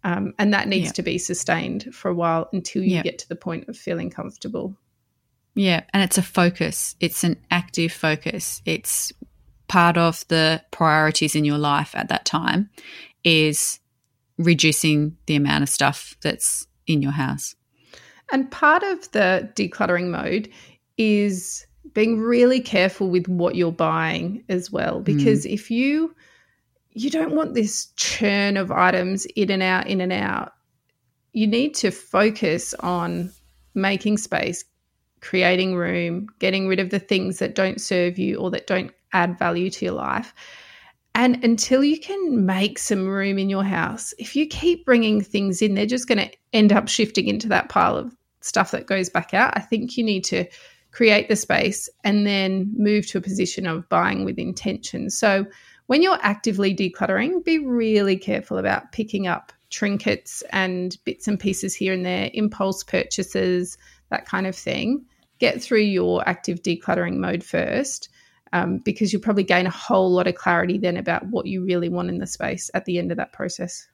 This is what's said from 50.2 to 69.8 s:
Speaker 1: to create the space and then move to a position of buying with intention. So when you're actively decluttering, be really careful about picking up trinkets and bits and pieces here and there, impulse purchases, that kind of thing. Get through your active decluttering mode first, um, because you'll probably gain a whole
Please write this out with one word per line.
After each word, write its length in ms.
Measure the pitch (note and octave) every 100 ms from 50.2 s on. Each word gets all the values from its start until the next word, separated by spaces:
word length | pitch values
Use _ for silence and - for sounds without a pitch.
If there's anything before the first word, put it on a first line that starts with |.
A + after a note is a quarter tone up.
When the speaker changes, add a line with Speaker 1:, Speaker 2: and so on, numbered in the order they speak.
| F3+
Speaker 1:
to 200 | F3+ F3 - - _ _
create 360 | - A3+ G#3 -
the 80 | G#3
space 540 | - - - G3 - _ G#3
and 200 | G#3 G3+
then 460 | G3 F#3+ F#3+ F#3+ A3
move 280 | G#3 G#3 G#3
to 100 | F#3+
a 40 |
position 440 | F#3+ F#3+ F#3+ - F#3+
of 200 | D#3+ F3+
buying 340 | F3 F3+ F#3+
with 140 | F#3+ G3
intention. 680 | F3 F3+ G#3 - - - -
So 360 | - G#3+ G3 G3 - - - _
when 140 | C4
you're 180 | F4+ F#4+
actively 540 | G#3 G#3 - F#3+ G3 F#3
decluttering, 680 | F#3+ - G3+ F#3+ B3 F#4
be 160 | - D#4+
really 580 | C#4 A#3+ A3 G#3+ G3 F#3+
careful 400 | G3 G3+ G3+ F#3+
about 340 | G3 G3 -
picking 360 | - G#3+ G3+ F#3+
up 240 | E3+ - - _
trinkets 760 | - G#3 G3+ - G3+ - - -
and 460 | F#3+ F#3+ F3+ F3+ - -
bits 220 | - -
and 120 | G3+
pieces 360 | G3+ F#3+ F#3+ -
here 180 | G3
and 120 | F#3+ F3+
there, 240 | F#3 G3
impulse 500 | - G#3+ G#3+ F#3+ F#3+
purchases, 960 | - F#3 - - F#3+ F#3+ F#3 F3+ F3+ - _ _ _
that 160 | - -
kind 220 | F#3+ F#3+
of 80 | F#3
thing. 500 | - - G#3 C#4+ - _ _ _
Get 220 | A#3+ A#3+
through 200 | - A3+
your 460 | G#3+ F#3+ F3 F3+ -
active 340 | F3 - F3
decluttering 540 | - E3+ - F3+ F3 F#3
mode 260 | F3+ F3
first, 640 | - E3 - - C#4 - - _ _ _ _
um, 240 | F3+ F3 F#3
because 340 | - - G#3
you'll 100 | G#3
probably 220 | G#3+ G3+
gain 220 | F#3 F3+ F#3
a 60 |
whole 380 | F3